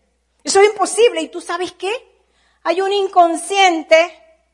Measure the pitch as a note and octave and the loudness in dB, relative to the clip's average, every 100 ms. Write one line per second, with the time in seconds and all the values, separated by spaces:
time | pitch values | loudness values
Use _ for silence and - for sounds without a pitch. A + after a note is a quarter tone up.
0 | _ _ _ _ D4 G4 G#4 G4+ F#4 G4 | _ _ _ _ -2 2 2 2 -6 2
1 | A#4+ E4 D#4 F4 - F4 F4 - F#4 B4+ | 0 0 -8 -12 -10 -8 -8 -8 -8 -8
2 | _ _ _ _ _ _ E4 E4+ G4 G4+ | _ _ _ _ _ _ -6 -4 -2 -2
3 | F#4+ F#4 E4+ E4 - G4 F#4+ D#4+ - D#4+ | -2 2 2 0 -6 0 2 0 2 2
4 | F4 - _ _ _ | 2 -6 _ _ _